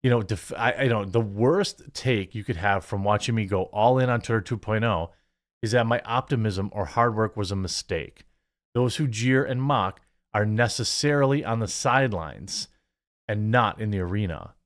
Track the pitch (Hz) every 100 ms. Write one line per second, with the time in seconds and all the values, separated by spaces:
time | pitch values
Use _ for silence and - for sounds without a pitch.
0 | 127 120 98 107 - - 117 - 135 113
1 | 98 110 107 101 120 175 196 - - -
2 | 131 117 95 110 104 90 101 98 - 101
3 | 101 104 - 113 98 98 92 104 113 127
4 | 127 120 - 113 101 110 - 107 117 85
5 | 82 _ _ _ _ _ 110 120 113 120
6 | - 117 - 135 110 95 98 101 90 -
7 | 117 110 110 113 98 98 92 - - 85
8 | - - - _ _ _ _ 120 123 -
9 | 147 107 123 131 131 127 135 135 95 -
10 | _ _ _ 107 107 107 120 - 113 -
11 | 147 147 135 143 107 113 107 - 131 127
12 | 135 98 78 52 101 - - _ _ _
13 | _ _ - 107 107 120 110 - 110 101
14 | 90 101 98 80 50 -